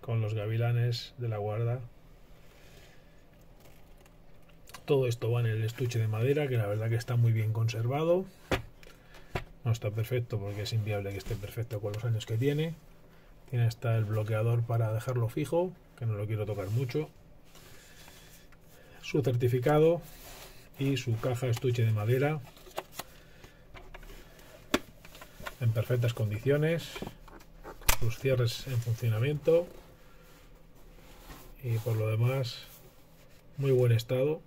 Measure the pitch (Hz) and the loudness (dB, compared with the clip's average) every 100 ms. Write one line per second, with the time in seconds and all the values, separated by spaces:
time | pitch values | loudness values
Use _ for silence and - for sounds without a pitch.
0 | - 117 107 110 104 113 120 120 120 120 | -2 -2 0 -2 -2 0 2 2 2 -2
1 | - - 120 107 104 107 117 123 120 - | -6 -8 -6 -4 -2 -2 -2 -2 -6 -16
2 | - - - - - - - - - - | -20 -20 -20 -20 -20 -20 -20 -20 -20 -20
3 | - - - - - - - - - - | -20 -20 -20 -20 -20 -20 -20 -20 -20 -20
4 | - - - - - - - - - 143 | -20 -20 -20 -20 -20 -20 -18 -18 2 2
5 | 127 117 113 120 117 110 110 113 123 117 | 4 0 0 0 2 0 -2 -2 -2 0
6 | 110 107 123 143 143 120 104 107 110 113 | 0 2 2 2 2 0 0 0 0 -2
7 | - 120 117 113 110 110 113 110 117 143 | 0 2 4 4 2 2 0 0 0 0
8 | 160 175 190 - - - - - - - | 2 2 2 -12 -4 -4 -4 -16 -20 -20
9 | - - - - - - 120 113 107 107 | -20 -20 -8 -8 -8 -6 0 0 0 -2
10 | 110 127 117 110 98 101 104 113 107 104 | -2 -2 -2 -4 -4 -6 -2 -2 0 -2
11 | 98 98 - 117 101 - 110 107 104 107 | -4 -6 -6 -6 -6 -6 -6 -4 -4 -4
12 | 120 110 - 113 135 147 160 160 - - | 0 -2 0 0 2 2 -2 -4 -14 -20
13 | - - - - - 120 117 - 117 113 | -20 -20 -20 -20 -6 2 2 2 0 0
14 | 104 107 107 110 113 120 117 117 113 110 | 2 -2 0 0 2 2 2 2 2 0
15 | 120 123 117 - 147 165 180 170 - - | -2 -2 0 -2 0 2 0 -4 -20 -6
16 | 113 104 104 110 104 101 95 113 135 151 | -4 -2 -2 -2 -2 -4 -2 -2 -2 -4
17 | 156 - - - - - - - - - | -6 -10 -20 -20 -20 -20 -20 -20 -20 -20
18 | - - - - - - - - - - | -20 -20 -20 -20 -20 -20 -20 -20 -20 -16
19 | - 160 131 120 120 123 123 151 160 170 | -2 0 2 2 2 2 4 6 6 4
20 | - - - - - - - - 139 135 | -2 -18 -18 -16 -18 -18 -20 -4 0 0
21 | 120 113 131 120 127 117 131 120 113 107 | 0 -2 0 0 0 0 2 2 2 2
22 | 107 127 143 156 - - - - - - | 2 2 2 0 -6 -18 -12 -12 -12 -14
23 | - - - - - - - - - - | -16 -16 -20 -20 -20 -20 -20 -18 -16 -16
24 | - - - - - - - - - - | -16 -16 -18 -20 -20 -20 -4 -4 -4 -18
25 | - - - - - - 120 113 107 127 | -20 -18 -20 -14 -12 0 2 2 2 2
26 | 120 117 107 104 135 147 156 165 - - | 2 2 0 0 2 2 4 0 -4 -10
27 | - - - - - - - - - - | -10 -12 -20 -20 -20 -18 -16 -8 2 4
28 | 113 - 131 127 117 - - 123 120 113 | 4 2 2 4 2 0 -4 -4 -2 0
29 | 117 107 135 151 - 165 175 - - - | 0 2 2 2 4 4 4 -8 -20 -20
30 | - - - - - - - - - - | -20 -20 -20 -20 -20 -20 -20 -20 -20 -20
31 | - - - - - - 127 113 120 110 | -20 -20 -18 -18 -18 -12 -4 -4 0 0
32 | 107 110 120 135 123 - - - - - | 0 2 2 2 -2 -6 -16 -20 -20 -20
33 | - - - - - - 135 127 123 117 | -20 -20 -20 -20 -20 -2 4 6 6 6
34 | - 127 139 160 | 4 0 2 0